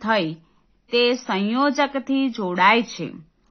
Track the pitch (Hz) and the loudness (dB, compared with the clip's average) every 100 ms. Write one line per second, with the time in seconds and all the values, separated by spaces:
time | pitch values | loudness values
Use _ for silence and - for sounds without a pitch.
0 | 208 214 160 160 _ _ _ _ - 240 | 0 0 0 -6 _ _ _ _ -4 0
1 | 240 247 - 190 202 247 285 269 277 285 | 2 0 -2 -2 0 0 0 0 -2 -2
2 | 240 269 269 226 185 180 190 233 - - | -2 0 0 -2 -4 2 4 4 0 -8
3 | 147 - 156 _ _ | -10 -12 -20 _ _